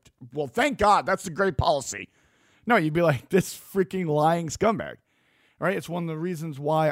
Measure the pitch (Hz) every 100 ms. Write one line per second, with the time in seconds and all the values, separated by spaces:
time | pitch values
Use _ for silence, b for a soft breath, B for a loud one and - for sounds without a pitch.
0 | _ _ 123 147 139 - 294 247 202 190
1 | 131 190 190 151 196 - 170 143 - 101
2 | 98 b b b b b b 233 156 160
3 | 175 131 - 190 - - - 196 185 185
4 | 170 147 151 170 160 - 208 180 73 60
5 | _ b b b b b 175 190 156 175
6 | 170 156 175 165 165 135 147 156 156